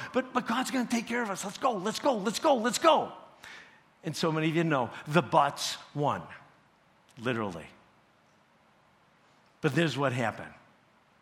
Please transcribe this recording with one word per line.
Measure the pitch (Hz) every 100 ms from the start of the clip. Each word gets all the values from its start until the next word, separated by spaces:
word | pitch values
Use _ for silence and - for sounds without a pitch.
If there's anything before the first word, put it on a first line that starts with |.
| -
but, | 247 254
but | 247 -
God's | 233 262
gonna | 262 233
take | 233 -
care | 240
of | 220
us. | 185 196
Let's | -
go, | 247
let's | 208 196 -
go, | 294 226
let's | 202 -
go, | 320 262
let's | 233 -
go." | 330 262 123 - - - - - - - _ _
And | 165 143
so | 170
many | 156 160
of | 160
you |
know, | 165 139 113 - 151
the | 160
buts | - 160 143 - - - -
won, | 143 143 98 - - - - _ _ _ _ _ -
literally. | 117 117 104 85 76 - - _ _ _ _ _ _ _ _ _ _ _ _ _ _ _ _ _
But | 151 135
there's | 165 131
what | 139
happened. | 123 113 101 80 - - _ _ _ _ _